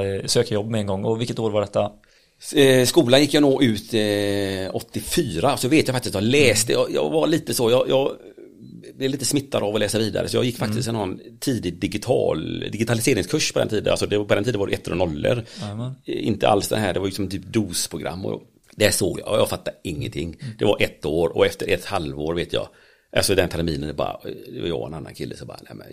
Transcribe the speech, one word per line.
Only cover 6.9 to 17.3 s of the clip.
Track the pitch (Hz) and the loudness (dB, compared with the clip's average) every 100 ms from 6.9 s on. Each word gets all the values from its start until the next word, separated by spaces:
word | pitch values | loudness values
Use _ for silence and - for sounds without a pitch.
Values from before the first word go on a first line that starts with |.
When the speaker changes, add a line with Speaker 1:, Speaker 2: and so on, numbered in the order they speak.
Speaker 2:
jag | 143 147 | 0 0
var | 156 151 | 2 2
lite | 160 156 | 2 0
så, | - 117 | 0 4
jag, | 123 131 | 4 4
jag | 135 139 - - - 104 90 123 117 - 127 | 2 0 -4 -14 -20 -20 -20 -20 -18 -18 -4
blev | 131 | -4
lite | 135 | -2
smittad | 120 143 - 110 | 0 0 0 -2
av | 104 | 0
att | 107 | 0
läsa | 104 107 | 0 0
vidare, | 110 95 85 | 0 0 0
så | 113 | 0
jag | |
gick | 123 117 | 0 -2
faktiskt | - 107 113 | -2 -2 -2
Speaker 1:
Mm. | 113 | -2
Speaker 2:
en | 95 92 - 117 | -4 -6 -14 -6
tidig | - 117 90 85 | -2 -2 -2 -4
digital, | 95 104 - 120 92 80 82 82 - | -4 -4 0 2 2 0 -4 -6 -6
digitaliseringskurs | 107 117 117 131 110 87 156 - | -4 -2 0 2 2 0 -2 0
på | 131 | 0
den | 110 | 0
tiden, | 107 - | 0 0
alltså | 87 92 | 0 0
det, | 104 | 0
på | 104 | 2
den | 101 | 0
tiden | 107 107 | 2 -2
var | 98 | -2
det | |
ettor | 104 - | -4 -4
och | 85 | -2
nollor. | 90 73 85 123 120 - | -2 0 0 0 -4 -10
Speaker 1:
Jajamän. | 104 104 123 135 - | -8 -8 -8 -10 -8
Speaker 2:
Eh, | 131 - | -4 -2
inte | 110 123 | 2 4
alls | 104 92 | 4 2
den | 107 | 0
här, | 101 | 0
det | 87 | 0
var | 98 | -2
ju | |
som | 98 | -4
typ | 95 | -6